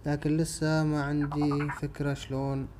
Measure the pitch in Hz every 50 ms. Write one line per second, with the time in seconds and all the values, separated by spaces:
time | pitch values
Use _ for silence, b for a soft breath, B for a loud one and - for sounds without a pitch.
0 | - 147 147 143 - 151 151 160 165 160 - - 156 156 156 156 156 151 151 147
1 | 143 143 147 147 147 143 147 147 147 147 143 143 147 147 143 - - 143 - -
2 | 143 143 139 139 - - 135 135 135 135 139 135 131 - -